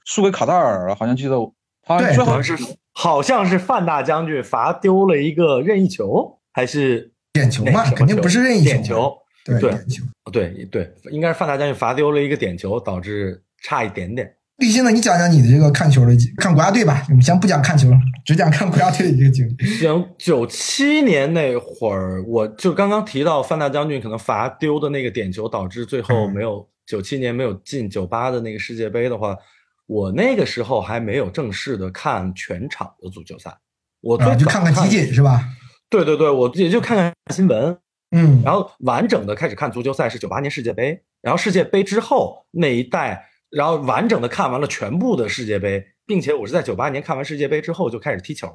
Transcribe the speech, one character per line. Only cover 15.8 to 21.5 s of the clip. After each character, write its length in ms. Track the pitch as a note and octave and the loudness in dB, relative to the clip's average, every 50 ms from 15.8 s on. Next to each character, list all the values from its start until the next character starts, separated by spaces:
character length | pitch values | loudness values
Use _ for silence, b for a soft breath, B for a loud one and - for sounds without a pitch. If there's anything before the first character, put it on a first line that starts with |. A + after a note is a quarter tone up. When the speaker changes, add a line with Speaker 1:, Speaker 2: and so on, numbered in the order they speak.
| E3+ D3+ | 4 4
Speaker 2:
球 160 | C3+ B2+ A#2+ | 6 6 6
的， 100 | A#2+ A#2+ A#2+ A#2+ - - | 6 6 6 4 2 0
看 180 | - - F#3 D#3+ | -2 2 4 4
国 80 | D3+ | 4
家 80 | E3 G3 | 4 4
队 140 | G3+ B3 G#3 | 2 2 2
吧， 200 | D#3 C#3 C#3+ - - | 2 2 0 2 4
我 40 | |
们 80 | C#3 B2 | 6 6
先 180 | B2 E3 E3+ F#3 | 6 6 4 4
不 40 | G#3+ | 4
讲 160 | F#3 E3 C#3+ | 2 2 2
看 160 | C3+ - D#3+ | 2 2 4
球， 140 | C#3+ C3 B2 B2+ C3 B2+ - - - - | 4 6 8 6 6 6 4 -2 -6 -2
只 120 | - D3+ | 0 2
讲 120 | F3 F3 D#3 | 4 4 4
看 220 | D3 - G#3 F3+ | 4 2 2 2
国 80 | - - | 2 4
家 100 | F3+ F#3 | 4 4
队 220 | - - F#3 E3 | 4 4 4 4
的 80 | C3+ B2+ | 6 6
这 60 | C3+ | 6
个 60 | C3+ | 6
经 180 | B2 C3 B2 A2 B2 - | 6 4 2 0 0 -2
历。 80 | - | -2
Speaker 3:
行， 400 | G3+ A3 - E3 D#3 D#3 F3 F3 - - | -2 0 0 2 2 2 0 -2 -4 -10
九 300 | - - F3 D#3 B2 A#2 | -6 -2 0 0 0 0
七 560 | A#2+ - - - - - - C#4 C#4+ D4+ D#4 | -4 -6 -8 -6 -6 -2 0 2 2 4 4
年 320 | C#4+ A#3 D#3+ C#3 C3+ D3+ E3+ | 4 4 4 2 2 2 0
那 220 | E3 D3+ C3 | 0 0 0